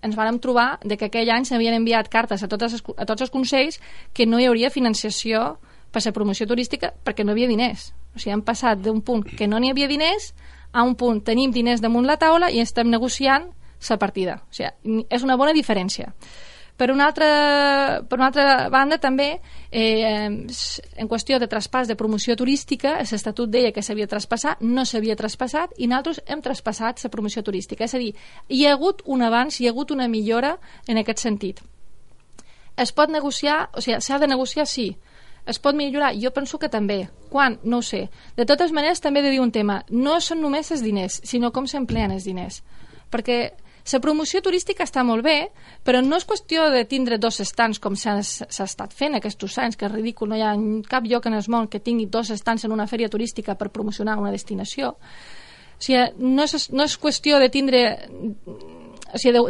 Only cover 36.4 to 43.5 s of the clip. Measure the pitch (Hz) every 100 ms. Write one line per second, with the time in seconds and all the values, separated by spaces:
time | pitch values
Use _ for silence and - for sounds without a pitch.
36.4 | 285 302 302 226 208 202 190 - - 269
37.4 | 269 220 226 240 240 208 196 - - -
38.4 | 226 285 349 311 302 349 302 285 285 269
39.4 | 247 220 208 202 - 233 277 330 330 320
40.4 | 302 285 302 320 220 202 185 - - 247
41.4 | 240 254 269 277 247 226 208 190 185 185
42.4 | 180 - - - - - - 226 233 240
43.4 | -